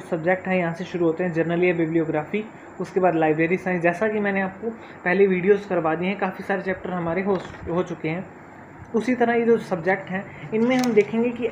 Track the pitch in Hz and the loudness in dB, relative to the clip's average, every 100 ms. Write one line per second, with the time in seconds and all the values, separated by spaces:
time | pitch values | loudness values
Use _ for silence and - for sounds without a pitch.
0 | - 165 165 185 190 185 170 160 175 175 | -2 -2 0 0 0 0 0 -4 -6 0
1 | 165 160 180 160 165 170 180 170 160 170 | 2 2 0 0 0 2 2 2 2 2
2 | 156 151 147 208 214 - - - 180 190 | 0 -2 -2 -4 -6 -14 -18 -10 -4 2
3 | 180 160 156 156 165 185 185 180 175 170 | 2 4 2 2 2 0 0 0 0 2
4 | 220 214 202 196 190 - 226 226 - - | 0 0 0 0 -2 -4 -8 -10 -14 -6
5 | 180 185 196 185 185 202 - 175 160 160 | 0 4 4 4 4 4 2 0 0 0
6 | 185 202 190 - 190 190 190 185 185 180 | -2 -2 -4 -4 -4 -2 -2 -4 -4 -4
7 | 170 175 196 185 - - - 170 175 160 | -2 -2 0 -2 -4 -12 -4 -2 -2 -4
8 | 156 170 - - - - - - - 226 | -4 -6 -8 -16 -20 -20 -20 -20 -4 -2
9 | 220 233 233 233 233 226 - 180 185 196 | 0 2 2 4 4 4 2 -2 0 -2
10 | - 185 196 - - 220 240 254 247 208 | -2 -8 -8 -14 -4 0 2 4 4 4
11 | 196 226 240 233 240 | 4 0 0 -2 -4